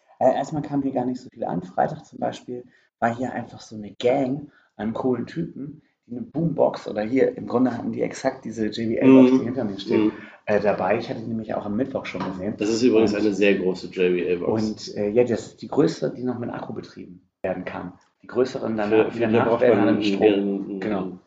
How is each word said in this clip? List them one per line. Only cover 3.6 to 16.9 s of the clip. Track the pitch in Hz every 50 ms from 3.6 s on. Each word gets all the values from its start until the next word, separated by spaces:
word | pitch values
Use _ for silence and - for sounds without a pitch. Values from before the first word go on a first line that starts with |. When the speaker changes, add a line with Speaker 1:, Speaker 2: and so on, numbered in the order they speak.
Speaker 1:
so | - - 117
eine | 110 104 101 -
Gang | - - 123 127 143 139 123 135 151 147 - - _ _ _ _
an | - 104 110 113
coolen | - - 131 123 117 117
Typen, | - - 156 170 147 - - 135 151 151 156 _ _ _ _ _
die | - 120
eine | 123 113
Boombox, | - - 147 165 165 - - 123 - - - -
oder | - 107 107 104
hier | 110 127 131 123 123 -
im | - 107
Grunde | 104 - 120 127 127 117
hatten | 117 - 110 117
die | 120 123
exakt | 107 - - - 131 - - -
diese | 120 110 113 110
J | 107 107 - 113 110
B | 117 -
L | 135 131
Box, | 131 131 131 127 131
Speaker 2:
Mhm. | 131
Speaker 1:
die | 113
hinter | 113 123 131 120
mir | 104 98 95
steht, | 98 107 110 110 107
Speaker 2:
Mhm. | 110 - - - - - - _
Speaker 1:
äh, | - 104 104
dabei. | 101 104 98 - 92 92 107 117
Ich | - -
hatte | 123 117
die | 113
nämlich | 117 117 110 110 - -
auch | - -
am | 104 101
Mittwoch | 107 135 135 - 98 -
schon | - - 95 95
gesehen. | 95 92 85 90 104 - -
Speaker 2:
Das | 110 104
ist | 113 110 120
übrigens | 127 107 110 113 104 104
Speaker 1:
Und | 104
Speaker 2:
eine | 104 107 98
sehr | 92 101 101 98
große | 95 92 92 90 - - 87
J | - 95 92 90 90
B | 90 87
L | 90 90 87
Box. | 87 - - 110 110 107
Speaker 1:
Und, | 107 - - - -
äh, | 110 104 104
ja, | 104 117 123
das | 120 117 101 - -
ist | - - -
die | 113
größte, | - - 151 165 160 - - 147 -
die | - 123
noch | 123 120 113
mit | 117 -
Akku | - - - - -
betrieben | - 85 -